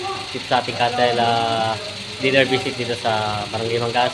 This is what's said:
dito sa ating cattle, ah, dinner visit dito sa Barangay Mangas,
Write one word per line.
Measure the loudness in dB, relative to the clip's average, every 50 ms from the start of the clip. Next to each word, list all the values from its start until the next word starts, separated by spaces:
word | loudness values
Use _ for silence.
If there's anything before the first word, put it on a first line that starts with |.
| -6 -6 -6 -6 -8 -8
dito | -8 -8 -2
sa | 2 2 2
ating | 2 0 0 0
cattle, | 0 0 2 2 2 2 4 4
ah, | 2 2 2 2 2 0 0 0 0 0 0 -2 -4 -8 -10 -10 -10 -10 -8 -2
dinner | 0 2 4 4 4
visit | 4 2 0 0 -2 -4
dito | -4 -4 -4 -4 -2
sa | 0 0 0 0 0 -2 -2 -4 -4 -4
Barangay | -4 -4 -2 -2 0 0
Mangas, | -2 0 2 2 2 2